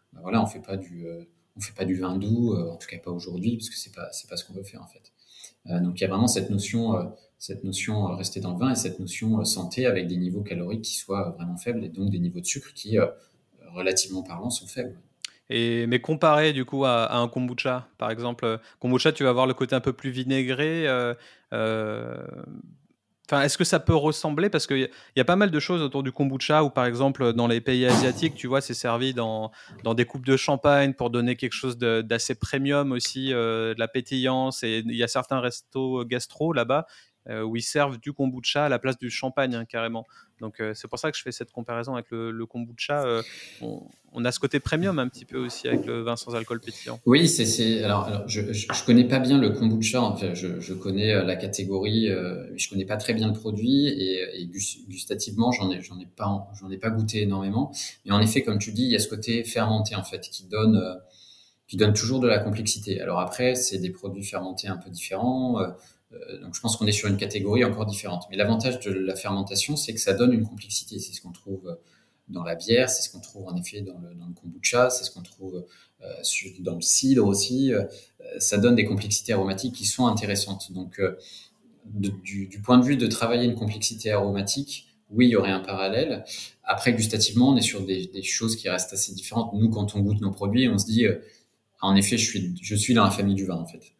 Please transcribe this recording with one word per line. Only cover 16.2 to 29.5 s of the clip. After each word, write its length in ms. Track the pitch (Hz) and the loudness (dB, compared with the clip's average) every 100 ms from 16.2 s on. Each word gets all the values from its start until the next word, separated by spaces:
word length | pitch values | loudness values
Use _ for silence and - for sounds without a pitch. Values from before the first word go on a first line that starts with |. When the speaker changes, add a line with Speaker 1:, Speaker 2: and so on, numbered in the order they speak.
| 160 151 156 | 6 6 4
Speaker 2:
du 120 | 135 123 | 2 -2
coup, 200 | 135 135 | 0 2
à, 180 | 117 113 | 4 2
à 120 | 120 | 0
un 100 | 120 | 0
kombucha, 600 | 127 123 123 131 127 - _ | -2 -4 -2 -2 -4 -6 _
par 140 | 117 | -6
exemple, 340 | 113 120 117 117 | -4 -6 -2 -2
euh, 120 | 113 - _ | -4 -8 _
kombucha, 320 | 123 127 165 | 0 4 4
tu 120 | - | 4
vas 60 | 135 | 4
avoir 180 | 123 131 | 4 2
le 60 | |
côté 220 | 127 127 131 | 2 0 0
un 60 | |
peu 120 | 135 | 0
plus 160 | 120 135 | -4 -6
vinaigré, 800 | 127 127 135 127 131 156 165 151 | -4 0 0 0 -2 -2 0 0
euh, 260 | 127 120 120 - _ _ | 0 -2 -4 -12 _ _
euh, 640 | 113 110 110 107 113 117 - - - - - - - _ _ _ _ - | -2 -2 -2 -4 -6 -8 -10 -12 -14 -14 -16 -18 -20 _ _ _ _ -2
enfin, 160 | 143 | 2
est-ce 140 | 143 - | 2 2
que 60 | |
ça 160 | 170 160 | 2 4
peut 160 | 165 160 | 4 4
ressembler ? 540 | 151 151 156 147 202 | 4 0 -2 0 2
Parce 160 | 156 - | 0 2
qu'il 140 | 135 | 0
y 40 | |
a, 40 | 127 - - 131 | 0 -6 -2 2
il 40 | |
y 0 | |
a 60 | 127 | 4
pas 100 | 185 | 4
mal 160 | 208 | 4
de 80 | 151 | 2
choses 220 | - 175 | 0 -2
autour 220 | 143 139 | 0 -2
du 80 | 135 | -2
kombucha 520 | - 139 131 - 151 | 0 0 0 2 4
où, 60 | 147 | 4
par 160 | 139 123 | 2 0
exemple, 480 | 120 139 - 120 | 2 0 2 2
dans 140 | 120 120 | 4 2
les 140 | 117 | 2
pays 240 | 135 127 127 | 2 4 6
asiatiques, 500 | 113 127 127 160 - | 4 4 2 -2 -2
tu 120 | 123 | -2
vois, 140 | 135 | 0
c'est 120 | - | 0
servi 400 | 117 120 117 131 | -4 -2 0 0
dans, 380 | 123 113 110 110 | -2 -4 -4 -8